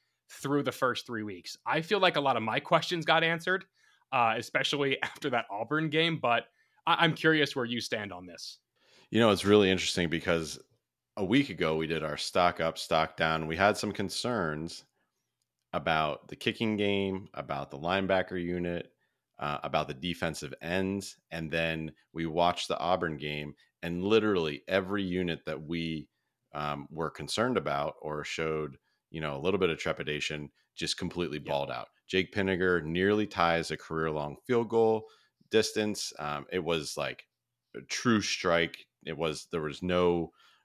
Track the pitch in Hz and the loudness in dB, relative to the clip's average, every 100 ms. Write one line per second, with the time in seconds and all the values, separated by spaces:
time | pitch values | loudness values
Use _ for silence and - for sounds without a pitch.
0 | _ _ _ - 139 143 135 - 127 117 | _ _ _ -8 -2 0 0 0 -2 -2
1 | - 113 104 90 - - 113 147 165 208 | -6 -6 -6 -10 -14 -10 -2 -2 0 4
2 | 185 160 139 120 110 123 - 165 - 175 | 4 4 2 2 0 -2 2 2 2 -2
3 | 156 160 165 165 165 185 - _ _ _ | 4 4 4 -2 -2 -2 -4 _ _ _
4 | - 131 117 113 - 131 131 147 139 131 | -2 2 2 2 -2 -2 0 0 0 0
5 | - - 147 120 - 101 113 151 160 156 | -4 -4 -2 -2 -2 -6 -2 0 0 2
6 | 165 165 123 117 - _ _ _ - 170 | 2 2 2 2 0 _ _ _ 0 4
7 | 170 - 160 156 143 139 120 120 - 117 | 4 4 4 4 2 0 -2 -4 -4 -4
8 | 101 90 90 85 - - _ _ _ _ | -6 -10 -14 -14 -14 -16 _ _ _ _
9 | - 110 113 95 98 104 95 92 - - | 0 6 6 6 8 8 8 4 0 0
10 | 85 80 92 85 78 71 - _ _ _ | 0 0 2 0 0 -10 -16 _ _ _
11 | _ - 92 131 139 82 80 80 80 80 | _ -4 2 2 2 0 0 2 0 -2
12 | 76 73 - 95 87 - 80 - - 80 | -2 -4 -2 4 4 4 -2 -2 0 2
13 | 80 - 80 80 80 80 98 104 - 98 | 2 0 0 0 -2 2 2 2 -2 -4
14 | 98 - 120 120 82 76 82 - _ _ | -6 -4 -4 -2 -2 -4 -8 -12 _ _
15 | _ _ _ _ _ _ - 87 76 78 | _ _ _ _ _ _ -8 -4 2 2
16 | 78 71 - - 117 107 113 107 101 101 | 2 -2 -10 -6 -4 0 0 2 2 2
17 | 98 95 104 - 69 71 71 71 82 98 | 0 -4 -8 -12 -6 -6 -8 -6 0 0
18 | 92 95 90 92 85 87 87 87 - _ | 2 2 0 -4 -4 -4 -4 -6 -8 _
19 | _ _ _ - 73 73 73 78 76 67 | _ _ _ -8 -6 -6 -2 -2 -2 -6
20 | 87 82 85 78 73 65 82 92 95 101 | -6 -4 -6 -6 -12 -10 -4 -2 0 -4
21 | - - - 82 80 82 82 80 78 - | -8 -16 -12 -10 -4 -2 -2 -4 -8 -14
22 | _ 82 82 80 87 87 - - 85 92 | _ -6 -4 2 2 2 -2 -2 0 0
23 | 85 73 73 76 73 - _ - 85 87 | 0 -4 -6 -6 -8 -12 _ -10 -6 -2
24 | 95 110 107 95 78 71 - 95 92 101 | 4 4 4 2 0 -4 0 0 0 -2
25 | 95 90 87 78 - 73 78 85 82 80 | -2 -2 -2 -4 -6 -8 -6 -4 -4 -6
26 | 73 _ _ _ _ 73 73 71 71 78 | -10 _ _ _ _ -6 -4 -6 -8 -6
27 | 80 - 73 - 120 110 76 71 76 - | -6 -6 -6 -2 2 2 0 -2 -2 -6
28 | 78 76 73 - 80 78 76 69 _ _ | -8 -8 -6 -4 -2 -2 -6 -10 _ _
29 | _ 80 78 69 82 98 90 78 85 76 | _ -8 -6 -2 0 2 2 0 -2 -4
30 | 78 76 - 76 71 _ _ - 87 - | -4 -4 -4 -8 -10 _ _ -8 -6 -4
31 | 87 85 85 73 - 69 67 62 50 _ | -6 -4 -4 -6 -4 -4 -4 -8 -10 _
32 | - 95 90 104 95 90 90 87 78 85 | -4 -2 0 0 0 2 2 2 0 0
33 | 95 104 104 95 85 85 80 78 - 80 | 2 2 0 2 2 2 0 -6 -6 -4
34 | 80 76 73 69 - 120 113 113 113 110 | -2 -2 -6 -8 -2 0 2 2 4 2
35 | 110 _ _ _ - 110 107 107 107 101 | -4 _ _ _ 2 2 4 0 -2 -2
36 | - - 73 73 - 90 82 82 73 - | -8 -6 -6 -6 -4 -2 0 0 -2 -4
37 | 69 64 - _ _ _ _ - - - | -6 -6 -16 _ _ _ _ -14 -8 0
38 | 127 110 98 - 92 85 85 - - _ | 4 4 2 0 4 4 2 -4 -20 _
39 | 76 76 80 73 - 85 76 69 90 90 | -10 -4 -4 -4 -6 -4 -4 -4 0 4
40 | 90 87 82 _ _ _ | 4 4 0 _ _ _